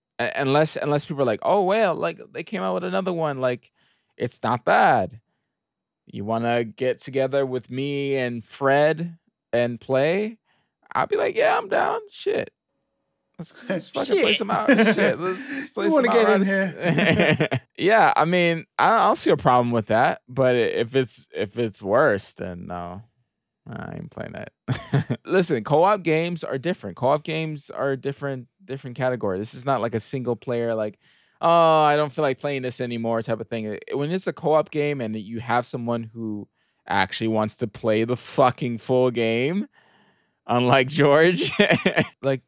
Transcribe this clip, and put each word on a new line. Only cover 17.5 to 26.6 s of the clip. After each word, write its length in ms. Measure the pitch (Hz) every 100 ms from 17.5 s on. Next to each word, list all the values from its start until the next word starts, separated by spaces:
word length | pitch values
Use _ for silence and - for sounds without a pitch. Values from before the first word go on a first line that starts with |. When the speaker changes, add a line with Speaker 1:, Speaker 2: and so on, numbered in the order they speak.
| 131
Speaker 1:
<laughs> 40 | _ -
Yeah, 360 | 170 220 151 -
I 80 |
mean, 400 | 160 180 170 165 - -
I, 140 | 165
I 140 | 220 190
don't 100 | -
see 140 | -
a 40 | 156
problem 360 | 135 123 120
with 160 | 117 107
that. 340 | 110 151 - _
But 260 | 127 127 123
i-, 40 |
if 360 | 107 95 117 131
it's, 320 | 127 - - 76
if 220 | 101 113
it's 220 | 113 -
worse, 520 | 98 117 151 101 -
then 340 | - 92 87 87
no. 340 | 87 87 92 - _ _ _ _ _ -
I 280 | - - 50
ain't 160 | -
playing 200 | - -
that. 840 | - - _ - - 1047 135 - 117
<laughs> 40 | -
Listen, 380 | 185 175 123 104
co-op 380 | 147 190 208
games 400 | 165 156 170 170
are 140 | -
different. 380 | 135